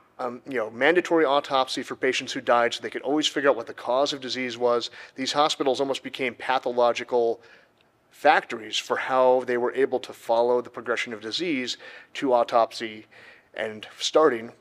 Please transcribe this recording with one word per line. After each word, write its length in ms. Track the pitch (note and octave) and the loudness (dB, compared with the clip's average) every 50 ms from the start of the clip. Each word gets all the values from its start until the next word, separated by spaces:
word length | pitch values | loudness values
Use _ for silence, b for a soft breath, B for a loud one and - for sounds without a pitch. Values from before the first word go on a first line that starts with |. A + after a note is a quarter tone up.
| B B _ - | B B _ -8
um, 220 | B2+ A#2+ A#2+ B2 - | -8 -8 -8 -10 -12
you 100 | C#3 C3+ | -8 -6
know, 120 | A#2+ G#2+ G#2+ | -4 -4 -4
mandatory 560 | A2+ A2+ C3+ D3 E3 B2+ - - E3+ E3 D#3 | -4 2 2 4 4 4 2 2 2 2 2
autopsy 560 | C3 C#3 C#3+ C#3+ - C#3+ C3 C3 - - C#3 | 4 2 2 0 0 0 0 0 0 -4 -8
for 140 | A#2+ - C3 | -6 -8 -8
patients 360 | - - C3 B2+ - C3+ B2 | -2 -2 0 0 -2 -4 -6
who 100 | - C#3 | -8 -6
died 320 | A#2+ C3 A#2+ A#2+ A#2+ A#2+ - | 0 2 4 4 4 2 -2
so 80 | - | -4
they 100 | - A2 | -10 -8
could 100 | - B2 | -10 -6
always 260 | - B2 D3 D3+ D3 | -4 -2 -2 0 0
figure 220 | - - D3+ C3+ C#3+ | 0 0 2 2 2
out 60 | A#2+ | 2
what 120 | A2+ A#2 | 2 -2
the 60 | - - | -10 -12
cause 400 | - - B2 B2 C3 C#3+ C#3+ D3 | -10 -4 -2 0 0 0 0 -4
of 80 | C3+ | -8
disease 360 | C3 B2 A2+ B2+ B2+ B2 A2+ | -8 -8 -8 -6 -6 -8 -4
was. 340 | A#2+ B2 A#2+ A#2+ A#2+ A2+ - B B B B B | -2 0 2 2 0 -2 -6 B B B B B
These 180 | - C3 B2 - | -8 -6 -4 0
hospitals 460 | D3 D3 D#3 - - D3+ C#3 B2 A#2 | 2 2 2 0 0 0 0 0 0
almost 240 | C#3 C3+ B2+ - - | 0 -2 -4 -6 -8
became 320 | - - - C3+ B2 A#2 | -10 -8 -4 -4 -4 -6
pathological 1040 | - - - C3 C3+ - B2+ A#2+ A#2+ A#2+ A#2+ A2+ A#2+ A#2+ - B2+ A#2+ A#2 A#2 A2+ - b b b b b b b b _ _ _ _ _ _ | -6 -4 -2 -2 -2 -2 -2 0 2 2 2 2 0 -4 -2 0 2 2 2 0 -4 b b b b b b b b _ _ _ _ _ _
factories 680 | _ - - C#3+ D#3+ F#3+ - - B2 A2+ G#2+ G#2+ G#2 | _ 0 4 4 4 4 2 -4 -12 -10 -10 -6 -6
for 180 | - - - A#2+ | -6 -2 -2 -4
how 480 | - - - C3+ C3 B2+ B2+ B2+ B2+ B2 | -2 -2 0 2 4 6 6 6 4 2
they 120 | A#2+ B2 | 0 -2
were 160 | A#2+ A#2+ B2 - | 0 0 0 2
able 260 | B2+ C3+ B2+ B2+ A#2+ | 2 0 2 0 -2
to 140 | - - B2 | -4 -6 -16
follow 480 | - - - A#2 A#2 A#2+ A#2+ B2 B2 | -12 -2 0 2 2 4 4 2 0
the 80 | A#2+ A#2 | 0 -4
progression 420 | - B2+ A2+ A#2+ A2+ A2 - B2 A#2 | -12 -10 -4 -4 -4 -2 -4 -6 -8
of 80 | G#2 | -10
disease 560 | G#2+ A2 G#2+ A2+ E3+ F3+ D3 C3 B2+ A#2 - - B B B B B B B | -10 -6 -6 -4 -2 -2 -2 -4 -4 -6 -8 -10 B B B B B B B
to 200 | - D3 C3+ B2 | -4 0 2 4
autopsy 720 | A#2+ A#2 - C3 A#2+ A2+ - - - A#2+ A2 G#2+ A2 G#2+ _ B B B B B B B B - | 4 4 4 4 2 2 2 0 -8 -10 -10 -10 -14 -18 _ B B B B B B B B -8
and 320 | - A2 A2 G#2+ G#2+ - - - - | -6 -6 -6 -8 -10 -16 -16 -12 -8
starting 520 | - - - D#3 D#3 D3 B2 A2 A2+ A#2 - - | -4 2 4 4 4 4 4 0 -6 -12 -14 -10